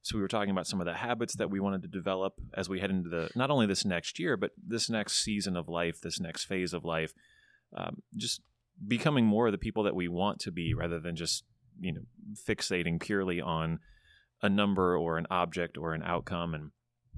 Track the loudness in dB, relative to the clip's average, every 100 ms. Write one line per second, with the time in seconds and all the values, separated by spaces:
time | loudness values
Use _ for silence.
0 | -4 -2 0 2 2 0 0 -2 -2 -2
1 | -2 -2 -2 -2 -2 0 0 -2 -4 -6
2 | -2 0 -2 -4 -10 -6 -2 -2 0 0
3 | 0 -2 -2 0 2 4 4 4 2 0
4 | -2 -4 0 2 0 -4 -6 -2 0 0
5 | 0 0 2 0 0 -2 -2 0 0 -2
6 | -6 -4 -4 -6 -4 0 0 -2 -2 0
7 | -2 -6 _ _ _ _ _ -10 -8 -8
8 | -10 -6 -4 -6 _ _ _ -14 -2 2
9 | 4 6 6 6 4 2 -2 2 2 2
10 | 0 0 0 -2 -6 -4 0 0 0 -2
11 | -4 -4 -2 -4 _ _ _ -8 -6 -6
12 | -10 -18 -14 -10 -4 -2 0 0 2 -2
13 | 0 0 0 0 0 -2 0 -4 -6 -20
14 | _ _ _ _ 2 4 4 4 4 4
15 | 2 0 0 0 0 0 -4 -4 -4 -2
16 | 0 -2 -2 -4 -2 -4 -8 _ _ _
17 | _